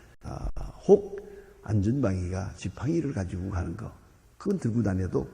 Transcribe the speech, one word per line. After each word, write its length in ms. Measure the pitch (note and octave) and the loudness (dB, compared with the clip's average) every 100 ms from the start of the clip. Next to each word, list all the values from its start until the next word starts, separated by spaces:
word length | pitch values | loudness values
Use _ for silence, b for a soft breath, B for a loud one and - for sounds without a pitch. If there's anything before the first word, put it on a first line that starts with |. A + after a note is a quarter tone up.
| B B | B B
아, 260 | - - - - - - - | -10 -6 -4 -4 -6 -4 6
혹 340 | G3+ - - B B B B | 6 6 -10 B B B B
안전방위가 920 | - G#2+ G2 C#3 A#2 F#2 F2+ F#2 - - | 0 2 4 4 2 2 -2 -4 -6 -6
지팡이를 560 | F#2+ - C3 E3 C#3+ | -8 -4 0 0 0
가지고 360 | A2 F#2 F#2+ F#2+ | -2 -4 -4 -4
가는 260 | F2+ - - | -2 -4 -6
거, 160 | - - - - - - | -10 -14 -20 -20 -20 -8
그건 220 | G3 F#3+ | -2 0
들고 240 | B2 A2+ | 2 2
다녀도 460 | G2+ F#2+ F#2 C3+ - | 2 2 2 0 -2